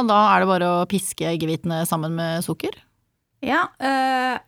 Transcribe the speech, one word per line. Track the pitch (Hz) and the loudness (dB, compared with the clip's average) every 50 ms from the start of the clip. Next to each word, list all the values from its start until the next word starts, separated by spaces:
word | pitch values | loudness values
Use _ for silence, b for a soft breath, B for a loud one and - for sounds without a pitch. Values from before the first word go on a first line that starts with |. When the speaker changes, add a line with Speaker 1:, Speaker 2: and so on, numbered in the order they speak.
| 254 226 | 2 4
Speaker 1:
da | 208 208 214 208 196 | 4 4 6 6 6
er | 180 185 | 4 4
det | 190 | 4
bare | 185 180 175 175 | 2 2 2 2
å | 175 175 180 180 | 2 0 0 0
piske | 202 185 - - - - 160 | 0 -2 -2 -4 -6 -4 -4
eggehvitene | 160 170 160 165 156 160 156 - 170 165 160 165 - | -2 -2 -2 -2 -2 -2 -2 -2 -4 -2 -2 -2 -2
sammen | 170 160 156 160 165 | -2 -2 -2 -4 -4
med | 170 170 165 165 170 170 | -4 -4 -2 -2 -4 -4
sukker? | - 165 - - 381 - - _ _ _ _ _ _ _ _ _ _ _ - | -4 -6 -6 -6 -8 -8 -8 _ _ _ _ _ _ _ _ _ _ _ -10
Speaker 2:
Ja, | 285 233 254 330 359 370 _ - | -4 -2 0 0 0 -2 _ -6
eh, | 262 269 269 262 262 262 262 254 254 254 247 - - | -4 -2 0 0 0 0 0 0 0 -2 -2 -4 -6